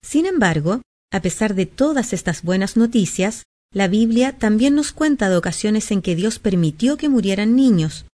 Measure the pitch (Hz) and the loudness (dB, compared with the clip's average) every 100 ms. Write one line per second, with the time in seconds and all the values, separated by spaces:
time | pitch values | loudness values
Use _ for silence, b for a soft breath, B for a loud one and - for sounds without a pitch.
0 | - 294 359 359 190 156 151 233 - _ | -2 -2 0 2 0 0 -2 -4 -8 _
1 | _ 190 175 - 220 190 180 - 285 285 | _ -4 -4 -2 -2 -2 -4 0 0 0
2 | 233 180 - 160 170 190 196 226 233 233 | -2 -4 -4 -6 -2 -2 0 2 2 2
3 | 180 - 190 220 - _ _ 196 196 208 | 0 -2 -4 -4 -18 _ _ -2 0 2
4 | 226 226 254 269 220 214 269 285 294 - | 2 2 0 0 0 2 4 2 0 -2
5 | 311 269 196 180 180 160 214 214 - 202 | 0 2 2 2 0 -4 -2 -2 0 -2
6 | 180 170 208 226 214 185 160 156 247 294 | -2 -2 -2 -2 -2 2 0 0 -2 0
7 | 302 262 196 196 214 247 262 185 156 - | 0 0 0 0 2 4 4 4 0 -6
8 | - | -20